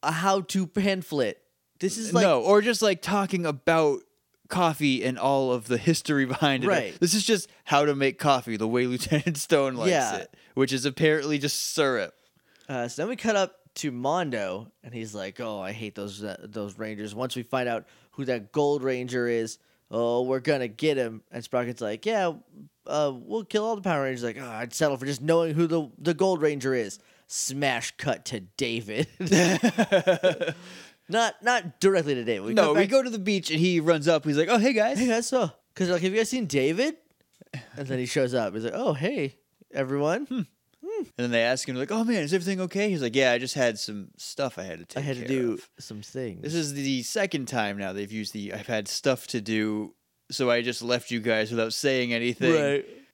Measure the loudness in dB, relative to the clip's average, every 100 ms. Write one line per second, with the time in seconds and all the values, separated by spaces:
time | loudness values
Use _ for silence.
0 | -2 0 2 2 0 -2 -2 0 0 0
1 | -2 0 0 -2 _ _ _ -6 -4 -4
2 | 0 4 6 4 6 6 6 2 2 0
3 | 0 0 0 -2 -2 -2 2 4 4 0
4 | -6 _ _ _ -6 0 2 2 2 2
5 | 0 0 2 2 2 0 0 0 2 0
6 | 2 0 0 2 2 2 2 0 -2 0
7 | 2 2 2 0 -2 _ 2 4 4 4
8 | 2 2 2 2 2 -2 0 2 0 -2
9 | 0 0 0 -2 2 2 2 0 2 2
10 | 0 -4 -8 -18 _ 0 2 2 -2 2
11 | 2 4 0 -2 -2 -2 -4 0 2 2
12 | -4 -8 _ _ _ _ -10 -6 -6 -6
13 | -6 -4 0 2 0 -4 _ -8 -6 -2
14 | -2 0 -2 -4 -4 -6 -10 _ -14 -12
15 | -10 -10 -10 -8 -8 -6 -8 -8 -10 -8
16 | -10 -8 -10 -10 -10 -8 -8 -8 -10 -8
17 | -8 -6 -6 -6 -4 -2 -2 -4 -6 _
18 | _ -8 -4 -4 -2 0 2 2 0 -2
19 | -2 -2 0 0 -2 -8 _ _ -6 0
20 | 2 2 0 0 0 0 -2 -2 0 0
21 | -2 -6 _ -14 -4 -2 -2 -4 -6 -4
22 | -2 0 0 -4 _ -20 -20 _ -4 0
23 | 0 -2 -6 -6 -2 -2 0 -2 0 0
24 | 0 -2 -4 -6 -8 -8 -6 0 0 0
25 | -4 -2 2 2 4 2 2 2 -2 -4
26 | -2 2 2 4 2 2 -2 -2 -2 -8
27 | _ _ -10 -6 -4 -2 0 0 -4 -6
28 | -4 -4 -4 -10 -10 -4 -4 -4 -4 -4
29 | -4 -4 2 4 4 4 2 2 2 4
30 | 4 2 2 0 -4 -6 -12 -20 -20 _
31 | -4 0 0 0 0 0 -2 0 4 4
32 | 2 0 0 -2 2 4 6 6 6 4
33 | 2 -2 0 0 0 2 4 4 4 4
34 | 4 4 4 2 4 4 4 4 2 2
35 | 2 2 2 0 0 -4 _ -2 0 2
36 | 2 0 0 -2 0 2 2 2 0 -2
37 | _ _ _ _ -16 -14 -14 -12 -6 -4
38 | -2 0 2 2 0 -2 -4 -2 -2 0
39 | 0 -2 -4 -6 _ _ _ -6 -2 0
40 | 0 0 -2 -6 -6 _ _ _ -10 -8
41 | -8 -4 0 2 2 0 -4 -6 -4 -2
42 | 0 0 0 -2 0 -4 -4 -2 -2 0
43 | 0 4 4 4 0 0 0 0 -6 -10
44 | -12 -14 -12 -6 -6 -6 -10 -12 -10 -8
45 | -6 -6 -2 -2 -2 -4 -10 -20 -16 -14
46 | -12 -10 -10 -8 -6 -4 -4 -4 -4 -2
47 | -4 -4 -2 -4 -4 -2 -2 -2 -6 -6
48 | -8 -8 -8 -8 -10 -10 -4 -4 -4 -2
49 | 0 -2 -2 -6 -2 0 0 -2 -6 -12
50 | _ _ -10 -2 2 2 0 -4 -2 -2
51 | -2 -4 0 0 0 0 -2 0 0 2
52 | 0 0 0 0 2 4 2 0 -4 -16
53 | _